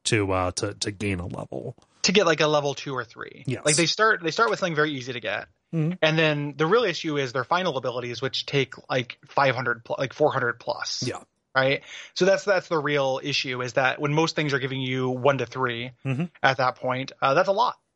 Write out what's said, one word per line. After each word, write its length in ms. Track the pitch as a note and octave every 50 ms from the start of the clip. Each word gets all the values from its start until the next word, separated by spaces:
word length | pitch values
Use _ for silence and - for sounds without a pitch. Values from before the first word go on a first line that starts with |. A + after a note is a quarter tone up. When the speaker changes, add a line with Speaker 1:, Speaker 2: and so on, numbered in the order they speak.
| -
Speaker 1:
to, 260 | - A#2+ G#2+ G2+ F#2+
uh, 200 | F#2 F#2 F#2 F2+
to, 220 | - - G#2+ G#2 G#2+
to 160 | - - A2+
gain 280 | G2+ F2+ G#2+ G2+ F#2+ F2
a 80 | E2+
level. 480 | - - - - - - C2 - C3 - _ _ _ _ - -
Speaker 2:
To 80 | - F3+
get, 120 | G#3 F3
like, 140 | E3 D#3+ D3+
a 80 | D#3
level 260 | D3+ D3+ D3 C#3+ C#3+ B2+
two 200 | - - C#3+ C3
or 100 | B2 A2+
three. 400 | - - - - - - - -
Speaker 1:
Yes. 200 | C3 A#2+ - -
Speaker 2:
Like, 100 | D3+ D3+
they 100 | E3+ E3
start, 360 | D#3 - - A3 A3 G#3 F3 F3
they 80 | D#3+
start 180 | - A3+ A#3 A3
with 100 | G3 -
something 160 | F#3+ F3 D#3
very 160 | D3+ D3+ D#3 C#3+
easy 180 | C3 A#2+ C3 A#2+
to 60 | A#2+
get. 280 | - F#2 G#2 A2+ - _ _ _ _ - E3
Speaker 1:
Mm-hmm. 180 | D#3+ D3+ E3 F#3 -
Speaker 2:
And 160 | D#3+ D#3 D#3
then 360 | E3 D#3+ D#3 D3 D3 C#3+ D3 C3+
the 100 | C#3 D#3
real 160 | E3 G#3+ B3 A#3
issue 340 | F3+ D#3 - - D#3 D3
is 160 | C#3+ C3+ A#2+ A#2
their 100 | C3 A#2+
final 340 | - E3 F3+ F#3 E3+ C3
abilities, 440 | C3 B2 B2+ A#2 B2+ B2 A#2+ A#2 A2+
which 240 | C3 C3 - - -
take, 300 | - C#3+ C#3 C3 - - - - -
like, 280 | C3+ C3 B2 - - _ -
five 260 | - - D3 C#3 C3+ A#2+
hundred 280 | B2+ B2 A#2+ A#2 A#2 -
pl-, 140 | - - -
like, 140 | C#3 A#2+ -
four 180 | - D#3 C3
hundred 280 | A#2 C3+ B2 A#2+ A#2 -
plus. 420 | - A#2+ - - - - - - B2+
Speaker 1:
Yeah. 140 | A#2+ - - - _ _ _ _ _ -
Speaker 2:
Right? 260 | C3 C3 C3+ C#3+ - - - - - - - -
So 100 | - F3+
that's, 200 | G3 G3 F#3+ -
that's 220 | G3+ F#3+ F3 -
the 120 | - E3+ D3+
real 400 | C#3+ D3 C#3+ C#3 C3+ C3 C3 C3+
issue, 400 | - C#3+ C3+ - - C3+ B2+ B2
is 120 | B2 A#2+ -
that 260 | C#3 C3 B2+ B2 -
when 120 | D3 C#3+ D3
most 220 | D#3+ E3 D#3+ -
things 180 | E3 D3+ C#3+ C#3
are 60 | B2+
giving 220 | C3+ C3 C3 C3+
you 280 | C3 B2+ C3 C3 C3 B2+
one 280 | B2+ B2+ A#2+ C#3+ C#3 B2+
to 60 | A#2+
three 460 | A#2 - C3 B2+ B2 A#2 A#2 A#2+ B2+ - _ -
Speaker 1:
Mm-hmm. 200 | C#3 B2+ C3+ F3 - _ -
Speaker 2:
at 160 | - C3+ B2+
that 200 | C3+ B2+ B2+ B2
point, 340 | - - B2+ B2+ C3 C3+ - - -
uh, 120 | C3 C3+ C#3
that's 140 | E3 F#3+ G3
a 20 | G3
lot. 240 | G#3+ A#3+ - - _ _ _ _